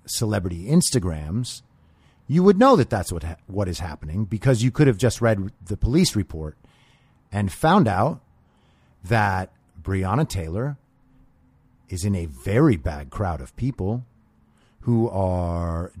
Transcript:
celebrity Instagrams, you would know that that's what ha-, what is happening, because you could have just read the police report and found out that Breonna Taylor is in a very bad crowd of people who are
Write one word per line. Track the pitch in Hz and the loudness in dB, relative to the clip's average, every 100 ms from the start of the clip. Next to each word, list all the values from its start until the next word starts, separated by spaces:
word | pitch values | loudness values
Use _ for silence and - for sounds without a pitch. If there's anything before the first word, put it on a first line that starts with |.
| - | -10
celebrity | - 110 101 92 85 95 | -4 -2 -2 -4 -6 0
Instagrams, | 165 - 127 90 78 76 101 123 - _ _ _ _ _ _ - | 2 2 0 -2 -6 -6 -6 -6 -10 _ _ _ _ _ _ -2
you | 151 | 4
would | 190 190 | 6 8
know | 262 240 | 8 6
that | 120 | 4
that's | 104 87 | 0 -4
what | 85 | -6
ha-, | 80 82 - | -8 -10 -8
what | 98 95 | -4 -4
is | 85 | -4
happening, | 85 76 76 85 104 | -8 -10 -8 -6 -4
because | 107 131 123 | -2 2 2
you | 123 | 2
could | 120 143 | 4 4
have | 101 | 4
just | 123 - | 0 2
read | 117 104 95 - 90 | 0 2 -2 -10 -10
the | 104 | -4
police | 117 147 180 107 | 2 4 2 0
report | 92 80 78 - _ _ _ _ _ _ _ | -4 -6 -10 -12 _ _ _ _ _ _ _
and | 104 98 | -4 -4
found | - 156 196 120 | 0 2 4 4
out | 92 123 165 _ _ _ _ _ _ _ _ | 2 -2 -4 _ _ _ _ _ _ _ _
that | 87 117 104 95 92 _ _ - | -2 0 2 0 -6 _ _ -14
Breonna | 80 95 92 117 165 | -4 -2 0 -2 -2
Taylor | 98 80 90 135 143 _ _ _ _ _ _ _ _ _ _ - | -4 -6 -6 -6 -8 _ _ _ _ _ _ _ _ _ _ -12
is | 90 | -6
in | 101 95 | -2 -2
a | 82 | -4
very | 67 - 110 156 95 | -10 -2 2 4 2
bad | 78 73 71 | -2 -8 -10
crowd | - 98 76 | -6 -4 -6
of | 65 - | -10 -8
people | 123 131 92 120 123 _ _ _ _ _ _ _ | -8 -4 -6 -6 -8 _ _ _ _ _ _ _
who | - 120 113 | 0 0 0
are | 92 95 90 87 85 85 82 87 - | 0 -2 0 -2 -2 -4 -4 -6 -10